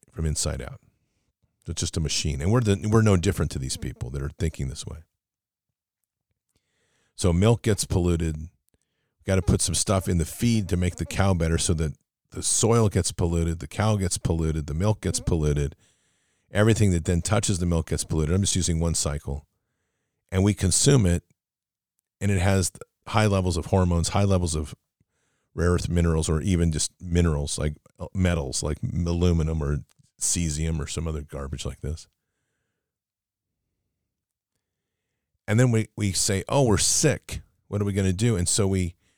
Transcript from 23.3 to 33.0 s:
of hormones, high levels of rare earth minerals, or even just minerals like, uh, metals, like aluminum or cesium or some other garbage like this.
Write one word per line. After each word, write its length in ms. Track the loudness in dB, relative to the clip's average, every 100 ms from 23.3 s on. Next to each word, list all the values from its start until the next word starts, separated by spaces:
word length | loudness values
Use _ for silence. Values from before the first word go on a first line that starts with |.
| 2 0 -2
of 120 | 0
hormones, 420 | 2 2 2 0
high 160 | 0 2
levels 280 | 2 0
of 220 | -4 -6 -12 _ _ _ _ _ _ _ -2
rare 160 | 2
earth 160 | 2 2
minerals, 400 | 2 2 2 0
or 140 | 0
even 320 | 2 2 2
just 180 | 0 -4 -8
minerals 580 | -2 2 2 0 -4 -4
like, 180 | -4 -4 _ _
uh, 80 | -10
metals, 480 | 0 2 2 -2 -4
like 180 | -4 -4
aluminum 800 | -4 -4 -2 2 2 4 2 -2
or 160 | -2 -2 -6 _ _ _
cesium 600 | -4 -2 -2 -2 -2 -4
or 80 | -6
some 180 | -6 -6
other 160 | -6
garbage 440 | -8 -10 -10 -8 -8
like 160 | -8
this. 260 | -8 -10 -12 _ _ _ _ _ _ _ _ _